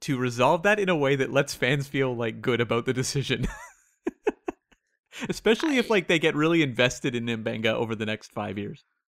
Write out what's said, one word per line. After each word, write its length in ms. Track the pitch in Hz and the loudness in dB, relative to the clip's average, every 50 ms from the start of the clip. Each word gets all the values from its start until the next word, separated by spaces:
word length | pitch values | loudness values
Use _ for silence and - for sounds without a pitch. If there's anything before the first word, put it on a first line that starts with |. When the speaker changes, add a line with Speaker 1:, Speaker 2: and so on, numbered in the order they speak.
Speaker 1:
to 140 | - - 139 | -6 -4 -2
resolve 460 | 123 127 123 117 120 123 139 170 175 | -2 -2 -2 2 4 4 4 4 4
that 160 | 165 202 208 208 | 4 2 2 2
in 100 | 202 185 | 2 2
a 80 | 180 | 2
way 200 | 151 143 135 143 | 2 2 2 2
that 160 | 135 131 120 | 2 0 0
lets 200 | 127 139 147 - | 0 0 0 -2
fans 360 | - - 127 123 143 143 139 - | -2 -2 0 0 0 0 -2 -2
feel, 260 | - 139 135 127 123 | -2 0 0 0 -2
like, 260 | 117 117 113 113 113 | -2 -4 -4 -4 -4
good 200 | 107 131 120 113 | -2 0 2 2
about 260 | 120 104 117 120 117 | 2 2 0 0 0
the 60 | 131 | 0
decision. 560 | 123 127 127 - - 143 131 - 123 - 127 - | -2 -2 -2 -2 -2 -2 -2 -2 -2 -2 -2 -4
<laughs> 1800 | - - - - _ _ _ _ _ _ - 320 - _ - 427 - _ _ - - _ _ _ _ _ _ _ _ _ _ _ - - 175 - | -6 -10 -18 -20 _ _ _ _ _ _ -8 -8 -8 _ -4 -6 -6 _ _ -12 -12 _ _ _ _ _ _ _ _ _ _ _ -14 -8 -6 -6
Especially 480 | 185 - - 202 226 - - 320 285 | -6 -2 2 2 2 2 2 0 2
if, 140 | 247 220 - | 2 2 2
Speaker 2:
I 40 | 226 | 2
Speaker 1:
like, 120 | 196 165 | 2 2
they 120 | - 180 156 | 2 2 2
get 180 | 165 156 147 | 2 2 2
really 260 | 147 151 160 170 170 | 2 2 4 4 4
invested 520 | 156 135 117 123 123 127 - - - 143 120 | 2 2 2 2 2 2 2 -2 -4 -4 -4
in 120 | 120 117 | -2 -2
Mbenga 400 | 117 117 110 110 117 113 110 113 | -4 -4 -4 -4 -4 -4 0 0
over 280 | 110 110 117 120 110 113 | 0 2 0 0 -2 -2
the 120 | 104 110 | -4 -4
next 260 | 107 107 107 - - | -4 -6 -6 -10 -10
five 240 | - 113 104 101 98 | -8 -6 -6 -6 -4
years, 280 | 104 101 104 160 - _ _ _ _ _ | -6 -6 -8 -10 -14 _ _ _ _ _